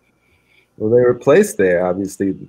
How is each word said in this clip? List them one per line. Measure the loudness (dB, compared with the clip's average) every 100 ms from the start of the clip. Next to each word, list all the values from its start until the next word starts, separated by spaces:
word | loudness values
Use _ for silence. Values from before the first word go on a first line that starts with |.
| _ _ _ _ _ _ _ -8
well, | 0
they | 2
were | 2
placed | 0 2 2 2 0
there, | 0 0 -2
obviously. | -4 -8 -6 -6 -6